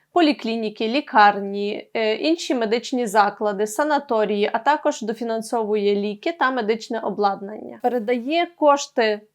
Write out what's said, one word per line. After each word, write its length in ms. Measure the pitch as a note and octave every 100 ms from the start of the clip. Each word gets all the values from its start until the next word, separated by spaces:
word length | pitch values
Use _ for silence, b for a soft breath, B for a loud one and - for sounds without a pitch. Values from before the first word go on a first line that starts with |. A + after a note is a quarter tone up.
| b
поліклініки, 760 | F4+ D4+ - A3+ A3+ G#3+ G#3+ A3
лікарні, 1000 | C4+ D4 A#3 G#3 G3+ G3 G3+ G3+ - -
е, 220 | A#3 A3 A3
інші 400 | D4+ E4+ - C4
медичні 520 | A3 A#3 - B3 A#3
заклади, 600 | G#3+ G3+ G#3 G#3+ G3 G#3+
санаторії, 840 | B3+ D4+ C#4+ C#4+ A3 G3+ G#3 G#3
а 60 | A#3
також 420 | C#4 D4+ D4+ C#4+
дофінансовує 960 | G#3+ A3+ A#3 A3+ A3 A#3+ G#3 G#3+ G3+ G3+
ліки 360 | G#3 G#3 E4
та 200 | E4+ C4
медичне 480 | B3+ G#3 A3+ - A3+
обладнання. 800 | A3+ G3 G3+ G3 G3 G#3+ - A3+
Передає 640 | B3 B3 G#3+ B3 A#3+ E4 E4+
кошти 760 | - D4+ C#4 - - A3 G#3 -